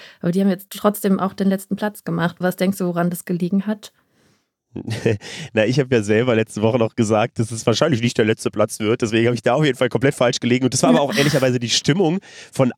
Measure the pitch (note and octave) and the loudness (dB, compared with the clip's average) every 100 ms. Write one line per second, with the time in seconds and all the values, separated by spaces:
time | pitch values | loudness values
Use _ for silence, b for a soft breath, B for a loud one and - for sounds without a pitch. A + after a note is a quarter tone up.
0 | B B F3 F3 G3 F#3+ - - G#3 G#3 | B B -2 0 0 0 -6 -4 -2 0
1 | G3+ F#3+ F#3+ - G3 G3 - G3+ G#3+ G#3 | 0 0 -2 -2 -2 -2 -4 -6 -6 -6
2 | - E3 E3+ - F3+ F3+ F#3 G3 F3+ F3 | -6 -2 -2 -2 -4 0 -2 0 -2 -2
3 | F3 F3 - F3 F3 G3 G3 G#3 - _ | -2 -4 -6 -4 -2 -2 -2 -6 -10 _
4 | _ _ _ _ _ _ _ - - A2+ | _ _ _ _ _ _ _ -12 -8 -4
5 | A#2 G#2+ B B D#3 A2+ G#2+ B2+ B2+ B2 | -2 -2 B B -4 0 2 2 2 0
6 | G2+ G#2+ B2+ A2+ A2 - A2 B2 A2 - | 2 2 2 2 0 0 0 2 0 0
7 | G#2+ G#2+ A#2 - A2+ A2+ - A2+ D#3 B2 | 2 2 0 -2 -6 -2 -2 0 0 0
8 | A#2+ - G#2+ A2+ A#2+ - G#2+ - G#2 A#2+ | 0 0 0 0 -4 -2 -2 -2 -2 0
9 | A2+ A2+ A#2 A#2+ - B2+ D3+ B2 B2+ - | 0 0 0 0 0 2 2 0 -2 2
10 | C3+ - A#2+ A#2+ A#2+ B2 C3 B2+ E3+ D#3+ | 0 2 0 0 0 2 2 2 2 4
11 | C#3+ A2+ C#3+ D3 C3 B2 A#2+ - - D3 | 2 0 2 2 2 0 -2 0 2 2
12 | E3+ F#3 B B B - B2+ | 2 0 B B B 0 0